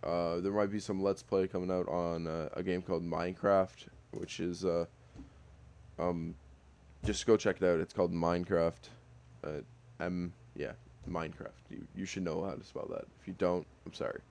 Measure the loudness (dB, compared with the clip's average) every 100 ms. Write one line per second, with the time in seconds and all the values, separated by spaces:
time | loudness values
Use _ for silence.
0 | 0 0 0 0 0 2 0 0 -4 0
1 | 0 0 2 2 2 0 0 0 0 0
2 | 0 -2 -2 -4 -4 -4 -2 -2 0 -2
3 | 0 -2 -2 0 4 6 4 -2 -20 -20
4 | -14 -10 -10 -4 -4 0 0 2 0 -6
5 | -20 -18 -18 -20 -20 -20 -20 -20 -20 -2
6 | -2 0 -4 -8 -16 -20 -20 -20 -20 -6
7 | -4 -2 6 6 6 4 4 4 2 2
8 | 2 4 2 2 2 4 4 0 -16 -20
9 | -20 -20 -20 -12 -8 -8 -10 -18 -20 -8
10 | -4 -2 -4 -8 -18 -8 -8 -8 -18 -16
11 | -6 -4 -4 -8 -14 -14 -16 -14 -12 -8
12 | -8 -4 -2 -2 -4 -8 -10 -10 -8 -8
13 | -10 -16 -14 0 2 2 -2 -14 -16 -6
14 | -6 -6 -12